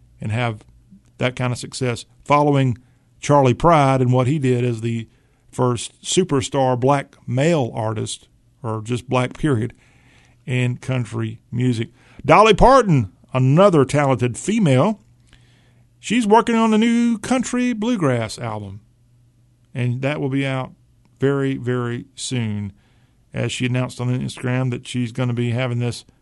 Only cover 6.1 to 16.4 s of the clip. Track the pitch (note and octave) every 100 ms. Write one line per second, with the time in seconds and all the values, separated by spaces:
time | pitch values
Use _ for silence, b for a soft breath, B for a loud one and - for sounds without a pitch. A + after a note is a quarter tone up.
6.1 | - F#3 C#3 - C#3+ C3 B2 C3 C#3+ -
7.1 | - - B2 D#3 D#3+ A#2 B2 A2 A2 A2
8.1 | - _ _ _ _ A#2 A2 A2 B2 -
9.1 | B2+ B2 - D3+ A#2+ A2+ - b b b
10.1 | b b b - B2+ B2 B2 - C3 A2+
11.1 | A2+ A2+ A2 - A#2+ B2+ A2+ A#2 B B
12.1 | B C3+ E3+ A3 F#3 A3 C4+ G#3 C#3+ G2
13.1 | _ _ B2+ C3 D3+ G3+ E3 C3 C#3+ C#3
14.1 | A#2+ A#2+ A2 - A3+ F3 B2+ C3 A3 _
15.1 | _ _ b b b b b b _ -
16.1 | A3+ G#3 A3